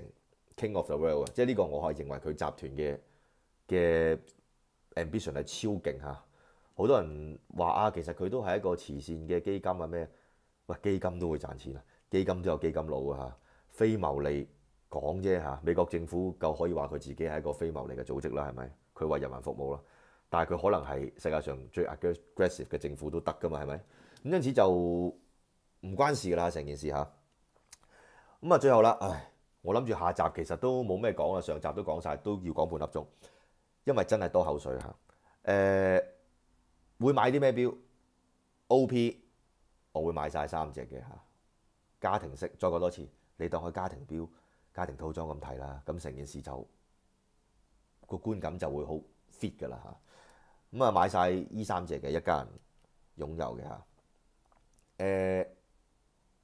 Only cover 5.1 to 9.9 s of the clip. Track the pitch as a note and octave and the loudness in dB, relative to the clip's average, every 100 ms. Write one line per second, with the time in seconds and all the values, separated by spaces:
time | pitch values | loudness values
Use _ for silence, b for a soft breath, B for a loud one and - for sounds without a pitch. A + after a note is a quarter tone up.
5.1 | G#2+ E2+ C2+ - - A2 G2 E2 C2+ C#2+ | -4 -4 -6 -6 -4 -2 -2 -4 -6 -8
6.1 | C#2 - b b b b - G#2+ B2+ D#2+ | -12 -16 b b b b 0 4 4 2
7.1 | D2+ D#2 D2+ - - E2+ - G#2+ F2 E2 | -6 -12 -14 -12 -2 2 4 2 0 -6
8.1 | D#2+ F#2+ B2 G2+ G2+ F#2+ F2 - C#2+ C#2+ | -4 -4 -2 -2 0 0 -2 -4 -10 -8
9.1 | E2 D#2+ F2 G2 G2 F#2 F#2 D#2+ | -10 -2 -2 0 -2 -2 -4 -4